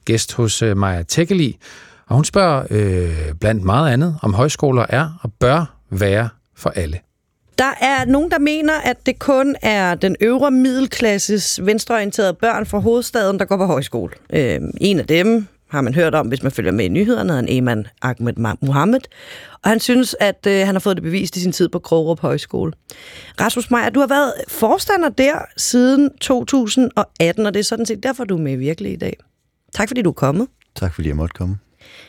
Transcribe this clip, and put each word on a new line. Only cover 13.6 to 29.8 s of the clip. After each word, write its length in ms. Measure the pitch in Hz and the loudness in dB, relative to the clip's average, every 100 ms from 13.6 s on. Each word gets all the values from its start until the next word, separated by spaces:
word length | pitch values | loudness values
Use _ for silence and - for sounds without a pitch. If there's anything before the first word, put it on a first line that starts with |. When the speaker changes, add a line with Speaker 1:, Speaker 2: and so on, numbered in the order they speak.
| 185 | 0
Speaker 2:
højskole. 480 | 139 143 120 85 - - | 0 -2 -6 -8 -10 -4
Øhm, 380 | - 123 69 76 - | 0 0 0 -4 -2
en 180 | 196 175 | 0 0
af 80 | - | 2
dem 400 | 165 202 226 202 _ _ | 2 2 2 -2 _ _
har 120 | 147 | -4
man 120 | 123 | 0
hørt 220 | 147 160 151 | 2 2 2
om, 120 | 117 | 0
hvis 160 | 131 | -2
man 80 | 135 | -4
følger 200 | - 98 | -2 -2
med 140 | 101 92 | 0 0
i 40 | |
nyhederne, 440 | 127 208 220 190 | 0 2 0 0
han 120 | 139 117 | 0 0
Eman 380 | 127 123 110 107 - | 0 0 -2 -4 -6
Ahmed 320 | 127 120 120 110 | -6 -4 -4 -2
Ma-, 260 | 113 95 139 | -2 -2 0
Mohammed. 340 | 139 180 262 - - - - - - | 2 2 0 -2 -16 -20 -20 -20 -4
Og 60 | 202 | 0
han 100 | 226 | 2
synes, 360 | - 247 254 - | 2 2 2 0
at, 280 | 202 - 202 | 0 0 0
øh, 180 | 196 196 | 2 2
han 100 | 190 | 0
har 40 | |
fået 180 | 208 180 | 0 -2
det 60 | |
bevist 320 | 160 190 190 185 | -2 -4 -4 -4
i 40 | |
sin 120 | 180 | -2
tid 180 | - 170 | 0 -2
på 100 | 175 | -2
Krogerup 400 | - 165 160 165 | 0 0 2 0
Højskole. 540 | 160 147 - - 165 - - - - - - - | -2 -2 -4 -6 -6 -8 -16 -20 -20 -20 -12 -4
Rasmus 300 | 226 247 - | -2 -2 0
Meyer, 180 | 240 226 | 0 2
du 100 | 254 | 2
har 80 | 269 | 2
været 260 | 277 269 - - | 2 0 -2 -10
forstander 600 | - 226 370 - 392 302 | -2 0 2 2 0 2
der 240 | 233 269 311 - - | 2 0 0 -6 -6
siden 600 | - 247 254 277 277 - | 0 2 4 4 2 0
to 240 | - 247 233 | -2 0 2
tusind 460 | 269 214 254 247 - | 0 2 2 2 0
og 140 | 202 - | -4 0
atten, 260 | 170 175 208 | 0 0 -2
og 80 | |
det 60 | 196 | -2
er 40 | |
sådan 220 | 202 226 226 | -2 -2 -4
set 180 | 202 | -4
derfor, 200 | 262 262 | -4 -4
du 140 | 214 175 | -4 -4
er 40 | |
med 120 | 143 | -2
i 20 | 131 | -2
Virkelig 360 | 139 165 196 | -4 -4 -8
i 20 | 170 | -6
dag. 220 | - - _ _ _ _ _ | -8 -8 _ _ _ _ _
Tak 160 | - | -4